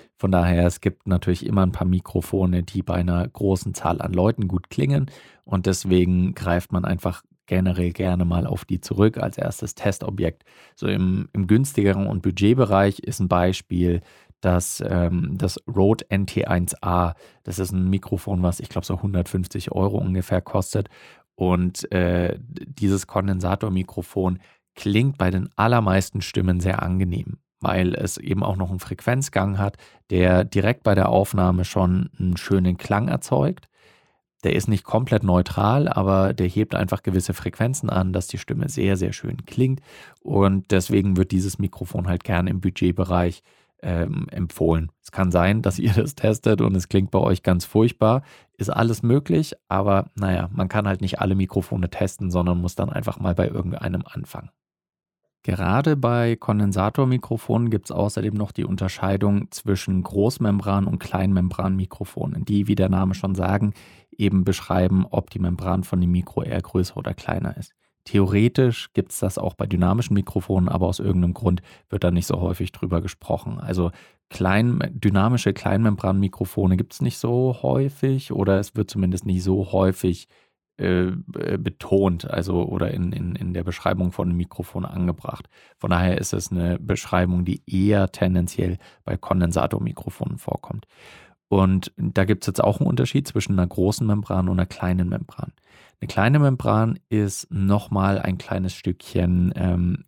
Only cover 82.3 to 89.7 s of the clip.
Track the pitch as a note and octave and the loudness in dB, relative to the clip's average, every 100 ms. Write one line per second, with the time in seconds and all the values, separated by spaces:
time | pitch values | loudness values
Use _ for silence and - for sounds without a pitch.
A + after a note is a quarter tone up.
82.3 | - F#2 F2 - - - F#2 F2 - F2 | -4 -2 -2 0 -2 -2 -2 -4 -4 -6
83.3 | - F2+ F2+ F2 - F2+ F#2+ F2+ - F2+ | -6 -6 -6 -6 -4 -2 0 -2 -2 -2
84.3 | F2 F2 - - - - F#2 F2+ E2 - | -2 -4 -8 -10 -8 -8 -4 -4 -4 -8
85.3 | - - _ _ _ - F2 F2+ G2 F#2 | -12 -14 _ _ _ 0 2 2 0 -2
86.3 | G2 - F2+ E2+ F2+ A2 - - F2+ F2+ | -4 -4 -2 -2 -2 -2 -4 0 0 2
87.3 | F2+ F2+ - - F#2 G2+ G#2 G2 - F#2 | 0 -2 -4 -4 0 2 4 2 0 0
88.3 | F2+ F2 - F2+ F2+ - _ - F#2 - | 0 0 -2 -4 -4 -10 _ -8 -6 -2
89.3 | F#2 E2+ F2 - | 0 2 2 0